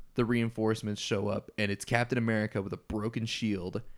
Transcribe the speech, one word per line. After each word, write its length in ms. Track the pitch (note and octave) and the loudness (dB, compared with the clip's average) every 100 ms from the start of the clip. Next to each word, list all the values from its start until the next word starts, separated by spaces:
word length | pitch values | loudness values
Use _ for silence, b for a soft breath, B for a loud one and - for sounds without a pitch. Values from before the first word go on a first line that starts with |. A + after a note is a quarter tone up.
| - - | -6 0
the 100 | A#2 | 2
reinforcements 760 | A#2+ A#2 A2+ A2 A2 G#2+ G#2 | 4 2 2 2 2 -2 -4
show 260 | - G#2 G2+ | 0 0 0
up, 240 | G2+ - - | -2 -4 -2
and 120 | G#2 | 0
it's 140 | G2+ - | 0 0
Captain 320 | A#2+ A#2+ B2 | 2 2 2
America 420 | A2+ A2 G#2+ G#2+ | 2 2 0 -2
with 120 | G2 | -2
a 40 | G2 | -6
broken 480 | - A2 A2 A#2 A2+ | -4 -4 -2 -2 -2
shield 560 | - A2 G2 F2+ G#2+ - | 0 0 0 -2 -6 -6